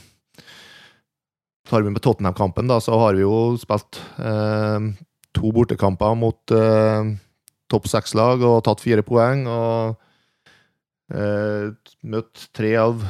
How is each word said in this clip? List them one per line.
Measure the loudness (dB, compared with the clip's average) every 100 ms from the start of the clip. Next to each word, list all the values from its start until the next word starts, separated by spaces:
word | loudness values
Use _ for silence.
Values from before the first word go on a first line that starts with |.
| -10 _ _ -20 -20 -20 -20 -20 -20 _ _ _ _ _ _ _ -2
tar | 0
vi | 0
med | 0
Tottenham-kampen | 0 0 0 0 -2 -2 0
da, | 0
så | 2 2
har | 4
vi | 2
jo | 2 2 0 -2
spilt, | -4 -6 -6 -20 -20 -10
eh, | -6 -4 -2 -2 -2 -2 -4 -8 -14 _ _
to | -4 0
bortekamper | 2 0 2 0 0 0 0
mot, | -2 -4 0
eh, | 2 4 4 2 0 -2 -6 _ _ _ _ -4
topp | -2 0
seks | -4 -2
lag | 0 2 4
og | 4 4
tatt | 2 0
fire | 2 0 2
poeng, | 2 2 0 -4
og, | -4 -4 -2 -4 -6 _ _ _ _ _ _ _ _ _ _ -12
eh, | -6 -4 -4 -4 -4 -6 -10 _ _
møtt | -10 -8 -8 -18 -18
tre | -4 0
av | 2 2 0 -6